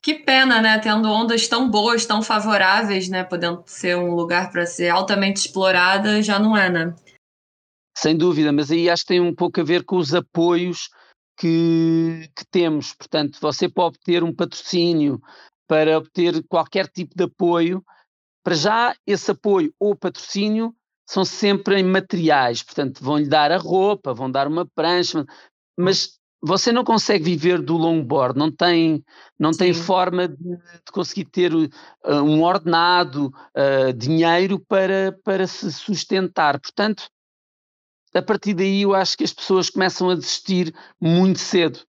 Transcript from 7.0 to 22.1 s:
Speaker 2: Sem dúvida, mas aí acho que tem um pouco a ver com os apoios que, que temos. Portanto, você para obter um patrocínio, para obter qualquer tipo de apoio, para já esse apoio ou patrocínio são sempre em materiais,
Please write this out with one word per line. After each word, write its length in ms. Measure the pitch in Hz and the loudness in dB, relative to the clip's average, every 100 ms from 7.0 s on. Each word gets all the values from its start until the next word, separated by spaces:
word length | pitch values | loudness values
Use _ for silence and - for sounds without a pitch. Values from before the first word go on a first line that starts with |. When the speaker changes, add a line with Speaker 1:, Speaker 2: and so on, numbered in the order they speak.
| _ _ _ _ _ _ _ _ _ - | _ _ _ _ _ _ _ _ _ -4
Speaker 2:
Sem 200 | 156 160 | 0 2
dúvida, 340 | 175 156 151 | 2 2 2
mas 180 | 143 143 | 0 0
aí 200 | 165 170 | 0 2
acho 140 | 170 | 0
que 60 | - | 0
tem 120 | 180 | 0
um 120 | 175 | 0
pouco 280 | 165 175 175 | 0 -4 -2
a 20 | |
ver 200 | 151 175 175 | 0 -2 0
com 120 | 185 | -2
os 160 | 147 | 0
apoios 760 | 170 - - 170 170 180 165 - _ _ _ _ _ | -2 -2 0 2 2 -2 -6 -12 _ _ _ _ _
que, 920 | 170 165 165 165 165 165 165 165 160 - | 0 2 2 2 2 2 0 -6 -14 -20
que 100 | - | -4
temos. 420 | 190 170 151 139 | 0 0 -2 -6
Portanto, 440 | - - 156 147 - | -14 -8 -4 -4 -4
você 300 | 151 135 180 | -4 -2 -4
para 160 | - 175 | 0 -2
obter 380 | 165 - 175 | -4 -2 0
um 100 | 170 | 0
patrocínio, 880 | - 170 - - 180 170 165 147 123 - - - _ _ | -4 -6 -8 -6 -2 0 2 0 -2 -10 -20 -20 _ _
para 300 | 156 156 160 | 0 2 0
obter 460 | 156 - 170 165 160 | -2 -2 0 0 -2
qualquer 400 | 180 156 190 170 | -2 -2 -4 -6
tipo 280 | - 170 180 | -8 -12 -4
de 80 | |
apoio, 600 | 175 _ 175 170 170 185 - _ _ _ _ _ | -4 _ 0 2 0 -2 -8 _ _ _ _ _
para 120 | - 160 | -4 -2
já 400 | 180 226 240 - - | 0 0 0 -4 -4
esse 240 | 196 - | -4 -2
apoio 420 | 143 208 196 156 - | -4 0 0 0 -2
ou 160 | 202 202 | -2 -2
patrocínio 800 | 185 - - 196 208 214 226 233 _ _ _ | -4 -8 -10 -4 -2 -2 -4 -10 _ _ _
são 160 | - | -2
sempre 560 | 185 - 202 196 196 196 | -2 0 0 0 2 2
em 40 | |
materiais, 800 | 185 190 190 | 2 0 0